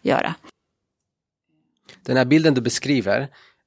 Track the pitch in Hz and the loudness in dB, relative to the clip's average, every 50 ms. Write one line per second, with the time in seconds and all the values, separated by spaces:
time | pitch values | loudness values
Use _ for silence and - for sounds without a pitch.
0 | - - 135 - - - 170 - _ - - _ _ _ _ _ _ _ _ _ | -2 -2 -2 0 -2 -4 -10 -10 _ -20 -20 _ _ _ _ _ _ _ _ _
1 | _ _ _ _ _ _ _ _ _ _ _ _ _ _ _ _ _ - - - | _ _ _ _ _ _ _ _ _ _ _ _ _ _ _ _ _ -20 -20 -16
2 | - - 127 131 127 127 143 156 156 160 143 127 117 120 117 - - 135 147 131 | -6 -2 0 0 2 4 4 4 4 4 2 2 0 -2 -4 -4 -4 -2 -2 -2
3 | 98 98 101 117 139 135 _ - - _ _ _ _ | 0 0 -2 -2 -4 -6 _ -20 -20 _ _ _ _